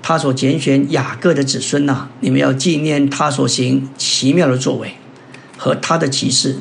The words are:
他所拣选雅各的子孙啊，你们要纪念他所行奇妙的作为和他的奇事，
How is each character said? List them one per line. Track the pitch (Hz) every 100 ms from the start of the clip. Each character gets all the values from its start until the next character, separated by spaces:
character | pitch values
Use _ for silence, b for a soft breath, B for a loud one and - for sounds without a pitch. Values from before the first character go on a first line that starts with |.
他 | - 123
所 | 139
拣 | 131 135 -
选 | 143 139 -
雅 | 147 123 -
各 | 180
的 | 143
子 | 139 -
孙 | - 143 143
啊， | 131 - -
你 | -
们 | 135
要 | 139
纪 | 135 185 151
念 | 156 143 139
他 | - 151
所 | 135 127
行 | - 127 135 - -
奇 | - - 131
妙 | 165 151
的 | 127
作 | 147 120
为 | 104 - - - B B B -
和 | 139
他 | 139 - 165
的 | 151
奇 | - 127
事， | - 143 -